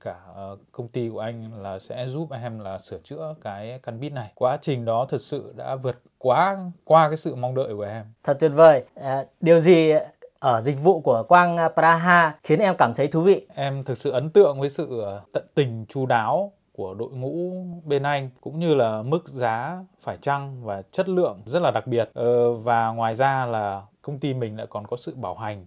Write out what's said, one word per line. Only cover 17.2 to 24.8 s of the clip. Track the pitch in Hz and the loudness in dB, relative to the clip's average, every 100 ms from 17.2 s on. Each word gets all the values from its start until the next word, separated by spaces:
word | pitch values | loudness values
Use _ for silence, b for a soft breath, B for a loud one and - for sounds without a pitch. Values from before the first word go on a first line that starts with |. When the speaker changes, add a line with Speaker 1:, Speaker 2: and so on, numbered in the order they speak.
| 131 165 180 185 180 170 156 | -8 -6 -8 -8 -12 -12 -4
Speaker 1:
bên | 143 | -2
anh, | 143 143 131 - | 0 -4 -6 -12
cũng | - 156 | -12 -4
như | 170 143 | 0 2
là | 113 110 | 2 0
mức | 117 175 156 | -2 -4 -4
giá | 135 120 113 139 180 185 _ | -4 -2 -2 -4 -10 -16 _
phải | - 90 | -12 -6
chăng | 143 143 139 127 | -4 -4 -6 -12
và | 113 98 - | -10 -10 -8
chất | - 190 | -6 -2
lượng | 180 151 98 107 | 0 0 -2 -6
rất | 165 | -2
là | 151 | 0
đặc | 110 127 | 0 -2
biệt. | 117 107 | -2 -2
Ờ, | - 120 120 120 | -2 0 2 2
và | 117 117 117 113 | 0 0 0 0
ngoài | 113 113 113 | -2 -4 0
ra | 135 135 123 | 0 0 -4
là | 113 101 98 101 _ | -4 -4 -6 -12 _
công | - 143 | -14 -8
ty | 147 | -6
mình | 131 113 110 | -6 -6 -8
lại | 107 | -10
còn | 107 | -10